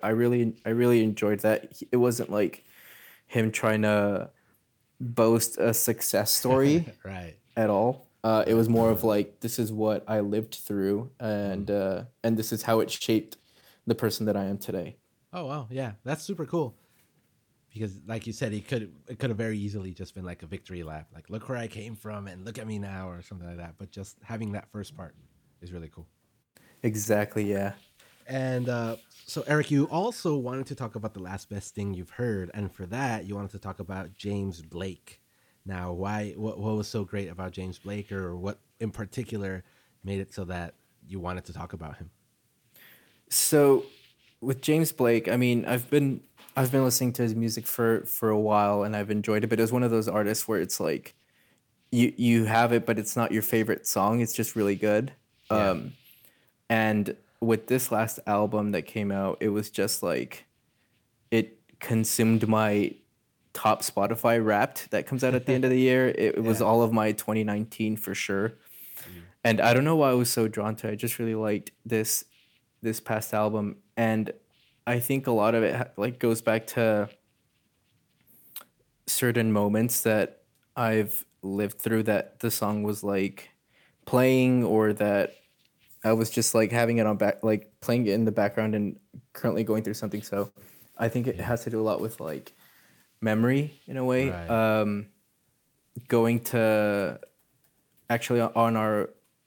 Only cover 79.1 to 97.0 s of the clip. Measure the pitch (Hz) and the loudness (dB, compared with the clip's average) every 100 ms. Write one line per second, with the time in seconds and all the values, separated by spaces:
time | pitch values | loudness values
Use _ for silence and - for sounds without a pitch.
79.1 | - 123 117 113 104 104 107 117 - 113 | 0 2 4 4 4 4 2 2 2 2
80.1 | 107 - - _ _ _ - 117 110 101 | 2 2 -4 _ _ _ -2 2 2 0
81.1 | - - _ 98 98 101 - 113 113 110 | -4 -10 _ -6 -2 -2 -2 0 2 2
82.1 | 101 - - 117 - 104 107 104 101 101 | 2 0 -6 -4 -2 -2 -2 -2 -4 -2
83.1 | 98 95 - - _ _ _ _ _ - | 0 0 -4 -20 _ _ _ _ _ 0
84.1 | 127 131 131 127 127 110 110 107 101 104 | 4 6 6 4 4 4 4 4 2 2
85.1 | 101 - - _ _ _ _ _ - 110 | 2 0 -6 _ _ _ _ _ -4 2
86.1 | 113 113 - 113 113 110 117 117 117 107 | 2 2 0 2 4 4 4 2 4 2
87.1 | 104 101 - 110 107 - _ - 120 110 | 2 0 2 2 0 -2 _ 0 2 2
88.1 | 101 110 104 101 - 110 107 101 - _ | 2 2 2 0 2 0 0 -2 -6 _
89.1 | - - - 123 90 110 110 110 107 107 | -20 -20 -6 -2 0 0 0 -2 -6 -6
90.1 | 104 - 101 98 - - - - - 113 | -6 -6 -4 -4 -8 -20 -20 -18 -4 -2
91.1 | 127 123 90 87 117 - 110 107 98 110 | 0 -2 -2 -2 -2 -2 -2 0 0 -4
92.1 | - 80 71 - _ _ _ _ _ _ | -8 -8 -10 -12 _ _ _ _ _ _
93.1 | - 113 110 117 139 147 - - 131 127 | -6 0 2 4 2 0 -6 -12 -4 0
94.1 | 127 135 87 85 113 110 107 104 104 101 | 2 0 -2 0 2 4 2 0 -2 -8
95.1 | _ _ _ _ _ _ _ _ - - | _ _ _ _ _ _ _ _ -16 0
96.1 | 117 113 120 - 120 110 107 104 101 | 4 4 2 0 2 4 4 2 2